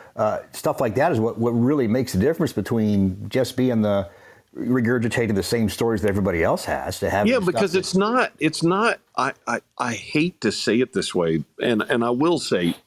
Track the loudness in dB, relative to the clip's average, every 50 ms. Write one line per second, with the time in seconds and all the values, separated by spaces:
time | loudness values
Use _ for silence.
0 | -20 -12 -4 -2 -2 0 -2 -4 -8 -12 -10 -4 -2 -2 0 0 -2 0 0 2
1 | 2 2 2 0 0 -2 -2 0 -2 0 2 2 2 2 2 2 2 2 0 0
2 | -2 -2 0 0 2 2 2 0 -2 -2 -2 -4 -4 -2 0 0 2 2 2 2
3 | 2 0 -2 -4 -8 -4 -2 -2 -2 0 0 0 0 2 2 2 2 2 2 0
4 | -2 -4 -10 -20 -20 -20 -20 -20 _ _ -12 -6 -2 0 0 2 2 2 0 0
5 | 0 0 0 0 0 0 0 0 0 0 0 0 0 0 0 0 0 0 0 0
6 | 0 0 0 0 0 0 2 2 2 2 0 0 -2 -4 -4 -4 -4 -6 -6 -4
7 | -2 0 0 2 2 2 2 2 2 0 0 0 0 0 0 -2 -2 0 0 2
8 | 2 2 2 0 0 -2 -2 -2 -2 -2 0 0 0 2 2 2 2 0 0 -2
9 | _ _ -6 -4 -4 -4 -4 _ -6 -6 -6 -6 -6 _ _ -6 -4 -4 -6 -6
10 | -6 -2 0 0 0 0 -2 -2 -2 -2 -2 0 0 0 2 2 2 0 -2 -4
11 | -4 -2 0 0 0 2 0 0 -2 _ _ -4 0 0 0 0 0 0 0 0
12 | 0 0 0 2 2 2 2 0 0 0 0 0 0 0 -2 -4 _